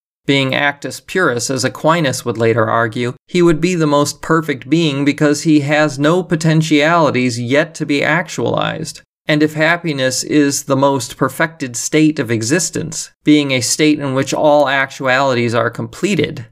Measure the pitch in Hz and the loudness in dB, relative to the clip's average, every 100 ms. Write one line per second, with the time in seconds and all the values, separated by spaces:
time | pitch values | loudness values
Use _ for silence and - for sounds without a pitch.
0 | _ _ - 139 135 131 143 143 135 - | _ _ -2 0 0 0 -2 -2 -8 -12
1 | - 185 175 120 - 135 127 120 151 170 | -6 -2 0 0 -2 -2 -2 -2 0 2
2 | 147 120 123 110 117 113 110 113 117 117 | 0 -2 -4 0 0 2 0 0 -2 -2
3 | 120 127 _ 180 170 156 170 180 156 143 | -6 -6 _ 2 2 2 0 0 2 2
4 | 147 - - 165 160 131 127 160 165 139 | 0 -4 -2 -2 0 -6 -2 0 0 0
5 | 143 143 151 151 160 151 139 151 151 135 | 0 2 2 0 2 2 2 0 0 0
6 | 147 180 180 170 160 156 160 147 151 175 | 0 2 0 0 2 2 2 2 2 2
7 | 151 123 127 120 120 139 165 - 156 143 | 2 0 -2 -2 -2 0 0 -4 -2 0
8 | 131 156 170 - 117 - 50 - 160 - | 0 0 -2 -4 -2 -2 -2 -4 -8 -12
9 | _ _ - 151 151 156 156 170 170 139 | _ _ -2 0 2 0 0 0 -2 -2
10 | 131 127 - 147 143 139 - 135 139 139 | -2 -2 -2 2 2 0 -2 0 2 0
11 | 117 - 135 - 165 160 135 120 - 151 | -4 -4 -4 -2 -4 -4 -10 -8 -2 2
12 | 156 151 113 117 113 170 170 - - - | 2 0 -2 -2 0 -2 -2 -6 -8 -10
13 | - _ - 151 143 127 117 - 156 151 | -12 _ 2 2 4 0 -2 0 2 2
14 | 143 131 131 - 147 147 139 139 135 - | 0 -2 -2 0 4 4 4 2 -2 -2
15 | 131 127 139 123 120 117 117 113 113 - | 0 2 2 0 0 0 -2 -4 -12 -4
16 | 190 180 - - 117 | -2 0 -2 -4 -14